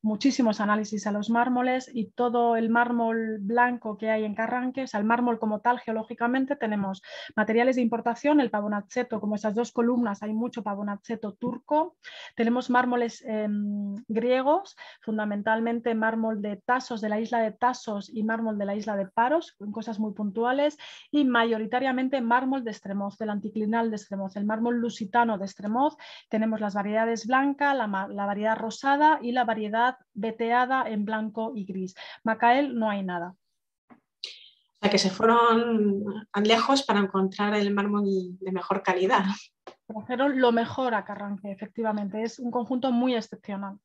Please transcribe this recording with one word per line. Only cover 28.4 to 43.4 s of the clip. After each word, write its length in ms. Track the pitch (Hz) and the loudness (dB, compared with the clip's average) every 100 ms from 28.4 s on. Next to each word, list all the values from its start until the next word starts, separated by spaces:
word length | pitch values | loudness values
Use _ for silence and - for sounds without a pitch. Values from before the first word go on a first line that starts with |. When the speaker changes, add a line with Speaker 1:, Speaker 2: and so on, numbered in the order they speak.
| 214 220 | 0 0
Speaker 1:
rosada 600 | 226 220 277 285 302 302 | -4 -4 0 4 6 4
y 100 | 240 | 0
la 120 | 247 | 0
variedad 540 | 233 220 214 226 247 254 _ | 0 -2 -2 2 0 0 _
veteada 760 | 214 226 220 233 240 254 262 220 | -6 -6 -2 2 2 4 0 0
en 160 | 214 202 | -2 -2
blanco 480 | 220 220 220 226 240 | -2 -4 -4 -6 -6
y 100 | 196 | -8
gris. 300 | 190 185 - - - | -6 -8 -10 -18 -4
Macael 540 | 226 220 240 254 285 240 | -2 4 6 6 2 0
no 120 | 220 | -2
hay 140 | 202 | -2
nada. 320 | 185 175 175 185 _ _ _ _ _ | -4 -6 -8 -12 _ _ _ _ _
Speaker 2:
O 60 | - _ _ - - - _ _ _ | -20 _ _ -14 -14 -20 _ _ _
sea, 80 | 202 | 2
que 80 | 202 | 4
se 140 | 190 | 2
fueron 1160 | 185 226 233 233 226 233 220 208 196 202 196 - 202 | 4 6 6 6 4 4 2 2 2 -2 -8 -6 0
lejos 380 | 214 226 - 277 | 4 4 4 2
para 160 | - 202 | 4 2
encontrar 540 | 196 190 190 190 208 | 2 2 0 0 0
el 180 | 208 202 | 2 2
mármol 320 | 202 208 208 196 190 180 185 | 0 0 0 2 0 -2 -8
de 120 | 190 | -6
mejor 300 | 185 - 190 | -6 -2 -2
calidad. 440 | - 180 190 233 190 202 - _ - - - | 0 2 4 2 2 -4 -10 _ -20 -20 -14
Speaker 1:
Trajeron 560 | 214 208 247 277 262 | -12 -6 0 2 4
lo 100 | 247 | 4
mejor 440 | 233 233 - 254 214 | 4 0 -2 0 0
a 100 | 190 | -4
Carranque, 460 | 196 202 202 202 | -10 -8 -8 -10
efectivamente. 720 | 190 214 - 220 208 202 214 | -10 -10 -4 -2 -2 -4 -4
Es 160 | 226 - | -6 -6
un 100 | 240 | -4
conjunto 420 | 247 220 254 269 | -4 -2 -2 0
muy 220 | 240 254 | 2 2
excepcional. 640 | 240 208 196 | 0 -4 -14